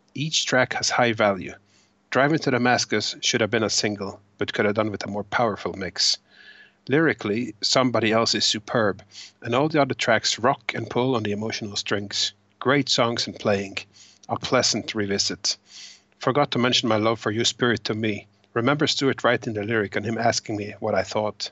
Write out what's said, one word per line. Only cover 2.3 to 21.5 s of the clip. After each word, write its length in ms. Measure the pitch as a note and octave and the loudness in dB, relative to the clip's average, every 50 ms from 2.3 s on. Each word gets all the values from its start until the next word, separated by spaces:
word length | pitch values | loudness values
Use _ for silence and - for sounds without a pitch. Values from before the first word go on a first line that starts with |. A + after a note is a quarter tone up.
| D#3+ D3+ | 2 2
to 120 | - D3 | 2 2
Damascus 640 | B2+ A#2+ A#2+ B2 A#2+ A2+ - - G#2+ G#2+ - - - - | 0 2 4 4 4 2 2 0 0 -2 -2 -2 -6 -4
should 180 | - - - - | -2 0 2 2
have 120 | A2+ G2+ | 2 2
been 120 | A#2 A2+ A2 | 2 2 0
a 60 | G2 | 0
single, 500 | - - - G#2+ G#2 G2+ G2 F#2+ - - _ _ _ | 0 0 0 -2 -2 -4 -8 -10 -10 -14 _ _ _
but 140 | - G#2 - | -6 -6 -4
could 140 | - - G#2+ | 0 0 2
have 100 | G#2 G2+ | 2 2
done 160 | A2 G#2+ G#2+ | 2 0 0
with 140 | G2+ G2 - | -2 -6 -6
a 40 | G2+ | -6
more 140 | G2+ G#2 G2+ | -6 -6 -6
powerful 480 | - - - B2 A2+ G2 - - F#2 F2 | -4 -2 0 0 0 0 -2 -6 -6 -6
mix. 400 | F#2+ F#2+ F2 - - - - - - _ _ _ - - - - - - _ _ _ - - | -6 -8 -8 -4 -2 0 0 0 -2 _ _ _ -20 -20 -20 -20 -20 -20 _ _ _ -4 0
Lyrically, 680 | C3 D#3 E3 C#3+ - - - G#2 G2+ A#2+ B2 - - - | 2 2 4 2 2 0 -2 -2 -2 -2 -2 -6 -8 -6
Somebody 500 | - - - C3+ B2+ B2 A#2 A2 A2+ G#2+ | -2 0 2 2 2 2 2 2 2 4
Else 240 | G#2+ A2+ A2+ G#2 - | 4 4 2 2 2
is 80 | G2+ - | 0 0
superb, 580 | - - G#2+ - - - B2 G#2+ G2+ F#2 F#2+ - _ - - - - _ - | 0 -2 -2 -4 -2 0 0 2 0 0 -4 -8 _ -20 -20 -20 -20 _ -12
and 140 | - A#2 A#2+ | -6 -2 0
all 140 | C3 D3 D#3 | 2 2 2
the 120 | D#3+ D3 | 2 2
other 120 | C#3 C3 A2+ | 2 2 0
tracks 440 | - - B2 A2+ G#2+ - - - | -2 2 2 2 2 2 0 -2
rock 360 | - G#2+ C3 C3 - _ - - | 0 2 0 0 0 _ -8 -6
and 140 | A#2+ A2+ - | -6 -6 -4
pull 260 | - A#2+ B2 C3 C3 | 0 0 2 2 0
on 80 | A2+ G#2+ | 0 0
the 80 | G#2 | -2
emotional 460 | G2+ G#2 A2 A2+ - - A2+ G#2 G2+ | -4 -4 -4 -4 -6 -6 -6 -6 -6
strings. 560 | - - - A2 G2+ G#2 G2+ - - - - - _ _ _ _ - | -6 -4 -4 -4 -4 -4 -4 -4 -4 -4 -4 -4 _ _ _ _ -6
Great 300 | - B2+ C#3 C#3+ C3 - | -2 0 2 2 2 2
songs 380 | - - B2 A#2 A#2+ A2 - | 2 2 2 2 2 -2 -4
and 120 | G#2+ F#2 - | -6 -6 -4
playing. 380 | - A2 G#2 G2 G2+ F#2+ G2 - - _ _ - - - - _ _ | 0 0 0 0 0 -4 -8 -12 -12 _ _ -20 -20 -20 -20 _ _
A 100 | - A2+ | -6 -6
pleasant 560 | - - - C3+ B2 A#2+ - - G#2+ G2 - - | -6 -4 0 2 2 2 2 0 -2 -4 -4 -4
revisit. 640 | A2 G2+ G2 G2+ G2 - - F#2 - - - - - _ _ - - - - - - _ _ _ - | -4 -2 -2 -2 -2 -2 -2 -4 -4 -4 -4 -4 -6 _ _ -20 -20 -20 -20 -20 -20 _ _ _ -4
Forgot 320 | - C3+ A#2 D3 C#3+ - | -2 0 2 2 2 2
to 80 | - B2+ | 2 2
mention 300 | A#2+ B2+ A#2 - - A2+ | 2 2 2 2 2 2
my 80 | A2 | 2
love 220 | G#2+ G#2+ A2+ A#2 - | 4 4 2 0 0
for 120 | - A2+ | -2 -2
You 140 | G#2 A2+ A#2+ | 0 0 0
Spirit 400 | - - - B2+ A#2+ A2+ - - | 0 0 0 2 2 2 0 -2
to 80 | - A2 | -4 -4
Me. 340 | G#2+ A2+ A2 G2+ G#2 - _ _ _ _ _ - | -2 -2 -2 -4 -4 -8 _ _ _ _ _ -2
Remember 340 | A#2+ A#2 C3+ D3 D3 D3 | 0 2 2 2 2 2
Stuart 360 | C3 - - C#3 C3 A#2+ - - | 0 0 2 0 0 0 2 2
writing 300 | B2 A#2+ A2+ - A#2+ G#2+ | 2 2 2 0 -4 -6
the 100 | G#2+ G2+ | -4 -2
lyric 320 | G#2+ A#2 A2 G2+ F#2+ - | 0 0 0 0 0 -2
and 100 | G#2+ G#2 | -4 -4
him 120 | A2+ A2+ | -4 -2
asking 400 | A2 A2+ A#2 A2 - - - A2 | 0 2 2 0 0 -2 -4 -6
me 160 | G#2 G2+ G#2 - - | -6 -6 -8 -8 -6
what 140 | A2 G#2+ G#2 | -4 -2 0
I 80 | F#2 F#2 | 0 0
thought. 460 | - - G#2+ G#2+ G#2 - - - - | 0 -2 -2 -2 -2 -4 -6 -10 -12